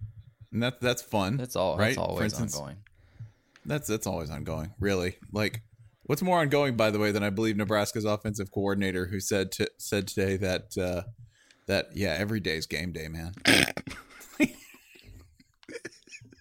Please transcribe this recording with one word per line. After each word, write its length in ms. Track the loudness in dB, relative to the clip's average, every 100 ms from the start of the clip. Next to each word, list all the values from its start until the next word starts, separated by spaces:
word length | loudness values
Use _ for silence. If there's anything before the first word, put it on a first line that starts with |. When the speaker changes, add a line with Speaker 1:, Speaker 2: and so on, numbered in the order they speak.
| -16 -16 -20 -20 -8
Speaker 1:
and 100 | -2
that, 180 | -2 0
that's 220 | 0 0
fun, 340 | 0 0 2 0
Speaker 2:
That's 200 | -2 0
all, 200 | 2 4
Speaker 1:
right? 100 | 2
Speaker 2:
that's 100 | 2
Speaker 1:
For 60 |
Speaker 2:
always 300 | 0 0 -2
Speaker 1:
instance, 240 | -2 -4 -6
Speaker 2:
ongoing. 200 | -8 -14 -20 _ -20 -20 -20 _ _ -14 -6
Speaker 1:
That's, 200 | -6 -2
that's 180 | -2 -2
always 240 | -4 -6
ongoing, 420 | -8 -6 -6 -6 -4
really. 380 | 0 0 0 -4 -6
Like, 300 | -2 -2 -2 -12 -20 -20 _
what's 180 | -2 0
more 160 | 4 4
ongoing, 380 | 4 4 4 4
by 140 | 4
the 80 | 4
way, 140 | 4
than 100 | 4
I 80 | 2
believe 260 | 2 2 2
Nebraska's 480 | 2 2 2 0
offensive 460 | 0 0 -2 -4 -4
coordinator, 540 | -2 0 2 0 0 -2
who 140 | -2
said 320 | 0 0 0
to, 160 | -2 -4 -4
said 280 | -2 -2 0
today 300 | 0 2 2
that, 400 | 0 0 -2 -2
uh, 240 | 0 -2 -6 -12 -20 _ _ _ -2
that, 220 | -2 -2
yeah, 200 | -2 0 0
every 220 | 0 -2
day's 260 | 0 -2 -2
game 260 | -4 -4
day, 160 | -6 -8
man. 240 | -8 -10 -2
<laughs> 0 | 4 6 4 -2 -10 -14 -18 -20 -8 0 0 0 -20 -20 -20 -20 -20 -20 -20 _ _ _ -16 -14 -14 -18 -20 -20 -20 -20